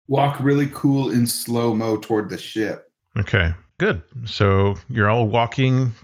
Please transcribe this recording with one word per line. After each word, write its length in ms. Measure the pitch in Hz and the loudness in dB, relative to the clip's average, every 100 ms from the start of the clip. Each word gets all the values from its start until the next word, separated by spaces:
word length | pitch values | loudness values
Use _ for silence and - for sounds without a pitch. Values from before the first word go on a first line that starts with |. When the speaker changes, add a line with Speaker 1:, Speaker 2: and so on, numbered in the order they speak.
| - | -2
Speaker 1:
Walk 300 | 139 139 139 | 0 2 2
really 280 | 135 143 143 | 2 2 0
cool 360 | - 143 139 131 | 0 0 2 2
in 140 | 120 117 | 0 0
slow-mo 720 | - - 120 117 110 113 107 | -2 -4 0 0 0 0 -2
toward 320 | - 107 95 | 0 -2 -2
the 80 | 92 | -8
ship. 520 | - 113 101 73 - _ _ - | -8 -4 -4 -6 -14 _ _ -6
Speaker 2:
Okay, 360 | 101 - 82 85 _ - | -2 0 0 -2 _ -4
good. 220 | 202 104 - 127 113 | -2 -2 -8 -14 -10
So 500 | - 101 98 98 98 - | 0 2 4 2 -2 -4
you're 200 | 120 104 | 0 2
all 180 | 117 110 | 2 2
walking 680 | 117 117 - 131 131 127 110 | 0 0 0 0 2 0 -4